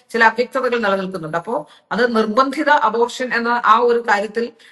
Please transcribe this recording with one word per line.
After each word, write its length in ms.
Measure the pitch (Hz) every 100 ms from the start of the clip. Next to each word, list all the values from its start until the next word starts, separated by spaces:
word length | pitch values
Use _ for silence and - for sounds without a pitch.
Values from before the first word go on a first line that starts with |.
| -
ചില 140 | 226
അവ്യക്തതകൾ 540 | 226 226 240 262 254 240
നിലനിൽക്കുന്നുണ്ട്. 580 | 208 196 190 185 156 165
അപ്പോ 320 | 214 277 - _ -
അത് 240 | 185 247 220
നിർബന്ധിത 540 | 214 220 269 294 285
അബോർഷൻ 640 | 294 220 226 233 - 254
എന്ന 280 | 233 233 240
ആ 140 | - 226
ഒരു 260 | 240 233 226
കാര്യത്തിൽ, 440 | 202 208 233 240 - -